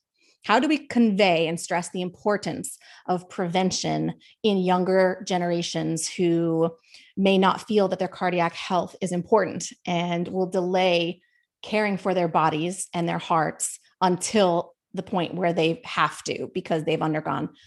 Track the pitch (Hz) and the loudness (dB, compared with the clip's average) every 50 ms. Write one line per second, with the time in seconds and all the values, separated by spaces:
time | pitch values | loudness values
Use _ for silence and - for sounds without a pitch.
0 | _ _ _ _ _ _ _ _ - - 208 254 277 302 311 277 - - - 240 | _ _ _ _ _ _ _ _ 0 2 2 4 4 2 0 -2 -2 -2 0 2
1 | 233 220 196 190 214 - 175 160 165 160 170 170 - - 180 170 175 - - 185 | 2 4 4 4 4 4 4 2 2 0 -2 -4 -6 -4 -4 -4 -4 -4 -6 -6
2 | 180 180 180 - - 214 208 202 - 196 - - 185 - - - _ - - - | -6 -6 -8 -4 -2 -2 -2 -2 -2 -6 -8 -8 -10 -12 -14 -16 _ -20 -20 -10
3 | - - 180 175 180 - - - 185 170 165 185 190 185 - - - 160 156 156 | -4 -4 -2 -2 -4 -8 -8 -6 -4 -2 0 0 0 0 0 -2 -2 -2 -2 -2
4 | 156 165 165 - _ - - _ - 220 202 190 180 180 180 180 180 190 185 190 | -2 -4 -6 -8 _ -20 -8 _ 0 0 2 2 2 2 2 2 2 2 4 4
5 | 185 185 185 185 196 - 190 180 175 175 170 175 170 - - 165 160 160 165 160 | 4 4 2 -2 -4 -4 -2 -2 0 0 -2 -2 -2 -4 -4 -4 -2 -2 -4 -4
6 | - - - - 180 170 170 170 170 165 165 160 165 165 165 - _ _ - - | -4 -6 -2 0 0 2 2 2 2 2 2 2 0 0 -2 -6 _ _ -20 -20
7 | - _ - - 196 196 196 185 190 226 - - - - 214 208 196 185 190 185 | -20 _ -4 0 2 4 4 4 4 4 2 0 -2 0 2 2 2 2 0 -2
8 | 190 180 - - 190 180 180 175 165 170 - - - - 196 175 185 185 - - | -4 -4 -4 -4 -2 -2 0 0 0 0 -2 -6 -6 -2 -2 -2 -2 -4 -6 -6
9 | 196 175 180 180 175 - 226 214 185 156 - - - - - _ - - 180 170 | -6 -4 -2 -2 0 2 4 4 4 2 -4 -8 -10 -10 -12 _ -6 -4 -2 -2
10 | 175 175 175 170 175 - 185 190 185 180 190 190 180 180 190 185 185 185 175 170 | -2 -2 -2 -2 -4 -2 -2 -2 -2 0 0 -2 -2 0 2 2 4 4 4 2
11 | 170 165 180 - _ _ _ _ _ _ _ _ - - 214 214 214 208 196 180 | 2 0 -4 -8 _ _ _ _ _ _ _ _ -10 -4 -2 0 0 0 -2 -2
12 | - 202 180 185 175 165 165 175 156 160 156 151 160 175 190 - - - - 175 | -2 0 0 0 0 2 2 4 2 2 2 0 -2 -4 -4 -6 -10 -8 -4 -4
13 | 170 170 170 170 - - 180 160 156 165 - - - - - - _ _ _ - | -2 -2 -2 -4 -2 0 2 2 2 0 -2 -6 -8 -8 -8 -10 _ _ _ 0
14 | 180 185 180 175 - - - 214 196 180 170 175 - - _ _ _ _ - 185 | 2 2 2 0 -2 0 2 4 4 4 4 0 -2 -4 _ _ _ _ -10 -10
15 | 180 - 214 180 165 - - 175 185 170 170 170 160 165 165 165 - - - 170 | -8 -4 -4 -4 -4 -4 -4 -2 0 0 2 2 2 2 0 -2 -6 -6 -2 0
16 | 160 151 - - - - - - 131 - - - 180 - 170 160 156 160 160 156 | 0 0 0 -4 -8 -8 -6 -6 -6 -8 -8 -6 -4 -2 -2 -2 0 -2 -2 0
17 | 160 160 151 156 156 156 143 143 151 160 - _ - | 0 -2 -2 -2 -2 -4 -4 -4 -6 -8 -10 _ -20